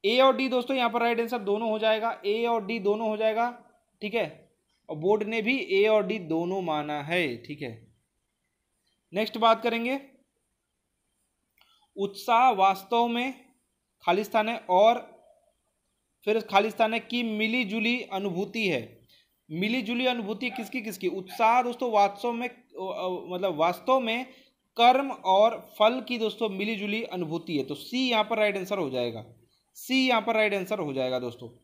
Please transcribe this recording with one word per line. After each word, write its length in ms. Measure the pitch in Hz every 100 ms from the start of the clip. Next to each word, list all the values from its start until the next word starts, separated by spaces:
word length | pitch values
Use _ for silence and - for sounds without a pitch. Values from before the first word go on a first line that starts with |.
| 196
ए 140 | 247
और 160 | 269 233
डी 140 | 262
दोस्तों 280 | 247 240 269
यहाँ 120 | 233
पर 120 | 233
राइट 180 | 233 233
आंसर 200 | 233 240
दोनों 300 | 196 208 226
हो 100 | 214
जाएगा, 420 | 220 220 226 - 202
ए 200 | 220 233
और 200 | 233 196
डी 140 | 233
दोनों 300 | 196 214 226
हो 80 | 208
जाएगा, 320 | 220 220 240 240 - _ _ _
ठीक 120 | 208
है, 360 | 226 160 - _ _ _ _ -
और 80 | 156
बोर्ड 260 | 170 208
ने 180 | 208 226
भी 260 | 214 262 -
ए 160 | 196 214
और 180 | 214 190
डी 120 | 220
दोनों 420 | 165 160 170 190
माना 400 | 175 151 147 147
है, 360 | 143 175 160 117
ठीक 240 | - 147
है। 260 | 135 113 - _ _ _ _ _ _ _ _ _ _ _ _
नेक्स्ट 240 | 180 226 233
बात 260 | 226 226
करेंगे, 360 | 240 233 233 269 277 _ _ _ _ _ _ _ _ _ _ _ _ _ _ _ _ _ _ 196
उत्साह 520 | 196 - - 233 254
वास्तव 580 | 208 190 190 - 233 240
में 260 | 233 254 254 _ _ _ _ _ _ -
खालिस्तान 440 | 185 208 226 214
है 80 | 233 -
और 540 | 185 214 240 - - _ _ _ _ _ _ _ _ _ _ -
फिर 140 | 220
खालिस्तान 540 | 214 196 214 202 220
है 60 | 226
कि 240 | - 240
मिली 400 | 233 214 220 247 214
जुली 360 | 220 220 247
अनुभूति 680 | - 196 202 175 202 226 202
है। 360 | 143 110 - _ _ _ _ _
मिली 300 | 156 214 247
जुली 240 | 214 240 254
अनुभूति 440 | 240 202 214 254
किसकी 320 | - 208 254
किसकी? 260 | 220 - 180
उत्साह 540 | 196 185 - 220 240
दोस्तों 300 | 240 240 247
वास्तव 400 | 214 202 202 240
में, 180 | 233 240
अ, 60 | - _ - 190 - 185 180 160
मतलब 260 | 180 190 151
वास्तव 440 | 165 175 - 262
में 260 | 233 233 254 - _ _ _ -
कर्म 340 | 233 254 277
और 640 | - 185 190 214 - - -
फल 220 | 214 254
की 160 | - 240
दोस्तों 320 | 220 208 226
मिली 260 | 190 208 220
जुली 280 | 208 214
अनुभूति 540 | 233 180 165 165 - 151
है, 60 |
तो 120 | 135 147
सी 340 | - 247 262
यहाँ 140 | 226
पर 140 | 214 226
राइट 200 | 214 196
आंसर 200 | 185 202
हो 120 | 151
जाएगा, 360 | 127 120 113 107 - _ _ _
सी 340 | - - 262 262
यहाँ 140 | 233
पर 140 | 220 220
राइट 180 | 214
आंसर 260 | 202 180 208
हो 140 | 151
जाएगा 260 | 135 127 127
दोस्तों। 300 | 123 113 117 -